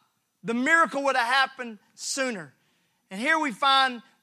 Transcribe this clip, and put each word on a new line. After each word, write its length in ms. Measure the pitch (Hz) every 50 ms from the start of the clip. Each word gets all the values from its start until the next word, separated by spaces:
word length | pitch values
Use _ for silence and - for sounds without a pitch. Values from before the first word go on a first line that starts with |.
| _ _ _ _ _ _ _ _ -
the 100 | 180 233
miracle 500 | 240 254 294 330 330 330 - - 277 277
would 100 | 269 262
have 100 | 262 233
happened 540 | 233 254 269 269 262 - - 254 240 220 196 _ _ _
sooner." 580 | - - - - 277 269 254 233 190 156 135 - _ _ _ _ _ _ _ _ _ _ _
And 100 | 190 190
here 200 | 233 302 320 320
we 140 | 311 285 208
find 500 | 180 285 277 269 269 269 262 247 233 - _ _ _